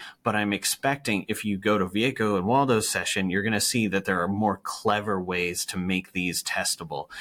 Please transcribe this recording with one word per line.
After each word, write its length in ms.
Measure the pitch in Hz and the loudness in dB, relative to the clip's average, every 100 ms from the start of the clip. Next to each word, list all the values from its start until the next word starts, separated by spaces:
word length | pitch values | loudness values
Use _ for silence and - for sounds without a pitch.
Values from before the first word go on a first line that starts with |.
| - - | -12 -4
But 120 | - 104 | 0 2
I'm 180 | 104 | 2
expecting 720 | 101 - - 139 139 - 101 - | 0 0 0 0 0 0 -2 -2
if 160 | 107 | -4
you 140 | 107 98 | -2 0
go 200 | 104 104 | 2 2
to 80 | 87 | 2
Vieco 520 | 98 123 - 107 101 | 2 0 2 0 2
and 80 | 92 | 4
Waldo's 440 | 131 139 113 107 | 4 4 4 2
session, 400 | 95 90 - 95 | -2 -2 0 0
you're 140 | 92 | 0
gonna 180 | 104 107 | 0 0
see 260 | - 123 107 | 0 0 0
that 180 | 98 98 | 0 0
there 160 | 92 | 0
are 60 | 87 | 0
more 320 | 101 107 95 | 0 0 0
clever 560 | - - 110 104 104 95 | -6 -2 0 0 0 -2
ways 440 | 90 90 87 87 - | -2 -2 -2 -4 -6
to 100 | 95 | -4
make 360 | 90 95 - | -2 -2 -2
these 300 | 92 90 85 | -4 -2 -2
testable. 640 | - 98 95 - 85 73 - - | -4 -2 -2 -4 -6 -8 -10 -12